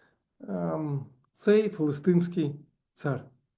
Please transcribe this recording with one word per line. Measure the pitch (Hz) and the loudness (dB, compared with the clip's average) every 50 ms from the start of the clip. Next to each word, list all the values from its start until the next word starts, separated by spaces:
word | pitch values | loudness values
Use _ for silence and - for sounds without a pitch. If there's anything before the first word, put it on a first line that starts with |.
| _ _ _ _ _ _ _ _ - 214 | _ _ _ _ _ _ _ _ -12 -8
ем, | 190 180 170 165 160 160 156 147 143 135 - - - _ _ _ _ | -6 -4 -2 -2 -2 -4 -4 -4 -4 -6 -6 -10 -16 _ _ _ _
цей | - - 208 208 214 214 196 | -2 2 4 4 4 2 0
филистимський | 196 - 156 147 143 147 - 190 175 170 175 175 - 180 151 143 143 - - _ _ _ _ _ _ | -2 -2 -2 -2 -2 0 2 4 4 4 4 2 0 -2 -2 -2 -4 -8 -14 _ _ _ _ _ _
цар. | - - 147 127 123 - - _ _ _ _ _ | -8 -4 -4 -4 -4 -6 -12 _ _ _ _ _